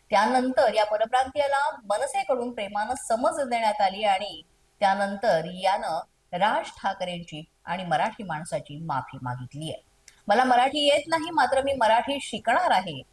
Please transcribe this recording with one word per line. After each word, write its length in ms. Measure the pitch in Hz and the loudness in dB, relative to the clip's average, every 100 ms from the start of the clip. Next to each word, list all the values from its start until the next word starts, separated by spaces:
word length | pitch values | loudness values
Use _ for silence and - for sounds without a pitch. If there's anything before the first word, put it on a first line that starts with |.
| _ | _
त्यानंतर 640 | 202 220 254 254 254 247 | 2 4 2 2 2 2
या 100 | 214 | 2
परप्रांतीयाला 920 | 208 214 220 254 262 294 277 277 294 294 | 0 0 0 0 0 0 0 0 0 -4
मनसेकडून 680 | 208 208 269 403 381 254 240 | -4 -2 -2 -2 -2 -2 -2
प्रेमानं 420 | 240 202 208 214 | -6 -6 -4 -4
समज 460 | 262 - 226 294 311 | -4 -2 0 2 0
देण्यात 400 | 262 240 220 208 | -2 0 0 2
आली 240 | 196 196 | 0 2
आणि 380 | 214 190 202 165 - _ _ _ | 0 0 -2 -10 -20 _ _ _
त्यानंतर 640 | 196 196 196 202 226 196 | 2 2 0 0 2 2
यानं 560 | 180 180 185 208 214 160 - _ _ | 0 -2 0 0 0 -4 -6 _ _
राज 320 | 180 208 285 | 0 2 2
ठाकरेंची 800 | - - 202 190 180 175 170 151 160 _ | -4 -6 -6 -4 -6 -8 -10 -14 -16 _
आणि 200 | - 180 | -8 -8
मराठी 380 | 175 180 202 226 | -2 0 0 -4
माणसाची 640 | 190 156 160 156 143 147 | -8 -8 -6 -6 -8 -10
माफी 340 | 165 135 - 135 | -4 -4 -6 -8
मागितली 480 | 127 123 127 139 156 | -8 -8 -10 -10 -10
आहे. 120 | - _ _ - _ - | -12 _ _ -20 _ 0
"मला 160 | 214 | 2
मराठी 440 | 254 247 269 302 285 | 4 4 4 2 4
येत 140 | 294 302 | 2 2
नाही, 220 | 320 311 | -2 0
मात्र 320 | - 254 269 | 0 2 2
मी 100 | 269 | 0
मराठी 460 | 269 220 226 240 285 | 2 4 4 2 -4
शिकणार 500 | - 220 - 269 349 | -6 -6 0 2 2
आहे," 320 | 202 190 135 - | 2 0 -8 -12